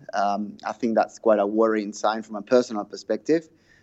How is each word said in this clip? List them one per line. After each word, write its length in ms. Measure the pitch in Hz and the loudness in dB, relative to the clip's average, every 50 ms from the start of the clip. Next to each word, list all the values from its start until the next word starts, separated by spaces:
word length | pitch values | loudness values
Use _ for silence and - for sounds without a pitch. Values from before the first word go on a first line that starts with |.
| - - - | -14 -8 -4
Um, 420 | 101 101 104 101 101 104 101 - - - | -2 0 0 0 -2 -4 -8 -10 -10 -10
I 60 | 107 | -10
think 220 | 107 - 127 113 110 | -6 -4 -2 0 2
that's 240 | 107 101 - - - | 2 2 0 -2 -2
quite 200 | - 113 107 104 | 2 2 4 4
a 80 | 101 | 2
worrying 460 | 101 107 110 113 110 110 107 101 104 | 0 2 2 2 4 2 0 -2 -6
sign 300 | 104 - - 107 110 113 | -8 -4 -4 -2 -2 -4
from 140 | 107 - 110 | -8 -10 -12
a 40 | 104 | -12
personal 460 | 101 - 127 123 123 - 113 104 101 | -2 2 2 2 2 2 -4 -8 -8
perspective. 640 | - 101 98 - - 107 113 - - 156 170 165 - _ _ _ _ _ _ | -8 -12 -14 -6 -6 -6 -4 0 0 0 0 0 -6 _ _ _ _ _ _